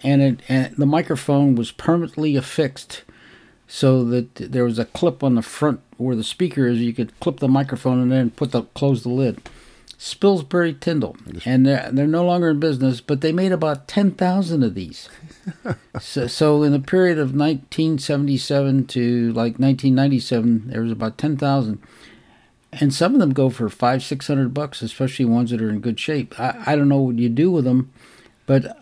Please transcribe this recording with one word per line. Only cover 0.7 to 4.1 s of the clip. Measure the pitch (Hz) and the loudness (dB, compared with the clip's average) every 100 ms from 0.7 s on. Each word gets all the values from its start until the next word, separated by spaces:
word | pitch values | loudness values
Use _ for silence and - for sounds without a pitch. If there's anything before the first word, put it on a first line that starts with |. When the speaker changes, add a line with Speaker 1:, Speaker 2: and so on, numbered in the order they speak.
| - | 0
Speaker 1:
the | 143 | 0
microphone | 156 160 147 - 139 143 120 | 2 0 -4 0 2 4 2
was | 113 | -2
permanently | - - 170 165 - 156 139 | -4 -2 0 -2 -4 -2 -2
affixed, | 135 - 143 139 - - - - - - _ _ _ | -2 -2 -4 -6 -16 -18 -20 -20 -20 -20 _ _ _
so | - 135 131 | 0 2 4
that | 120 | 2